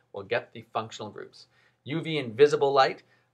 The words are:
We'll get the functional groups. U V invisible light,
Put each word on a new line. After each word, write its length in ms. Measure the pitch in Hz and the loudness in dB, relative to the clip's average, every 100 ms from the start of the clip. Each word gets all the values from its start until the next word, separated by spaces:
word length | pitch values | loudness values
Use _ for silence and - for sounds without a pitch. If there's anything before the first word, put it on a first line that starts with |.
| _ | _
We'll 120 | 101 | -14
get 280 | 98 120 - | -6 -6 -6
the 120 | 117 - | -18 -8
functional 380 | 113 110 - 107 | -8 -8 -12 -14
groups. 360 | - - - - _ _ _ | -14 -18 -20 -20 _ _ _
U 160 | 120 160 | -8 -6
V 160 | 165 151 | -4 -6
invisible 560 | 123 110 147 151 139 | -4 4 4 6 2
light, 300 | 139 143 - _ _ _ | 4 2 0 _ _ _